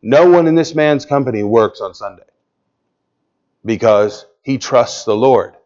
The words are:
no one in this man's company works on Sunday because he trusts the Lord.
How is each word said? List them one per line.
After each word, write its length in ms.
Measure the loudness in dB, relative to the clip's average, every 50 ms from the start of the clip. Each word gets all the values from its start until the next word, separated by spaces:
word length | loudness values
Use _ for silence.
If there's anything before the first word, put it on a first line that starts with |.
no 280 | -4 2 2 4 6 6
one 180 | 4 4 2
in 80 | 2 0
this 200 | 0 -2 -2 -2
man's 300 | -2 0 0 0 -2 -4
company 380 | -4 -4 -4 -2 -2 -4 -4 -4
works 360 | 0 2 2 0 0 -4 -10
on 140 | -14 -14 -12
Sunday 300 | -14 -16 -16 -16 -18 _ _ _ _ _ _ _ _ _ _ _ _ _ _ _ _ _ _ _ _ _ _ _ _ _ _ _ _ _
because 600 | -6 -6 0 2 2 2 2 0 -2 -4 -10 -20 _ _ _
he 160 | _ -8 -8
trusts 480 | -8 -6 0 0 0 0 0 -6 -10 -6
the 100 | -4 -2
Lord. 400 | 0 2 2 2 2 0 -4 _ _ _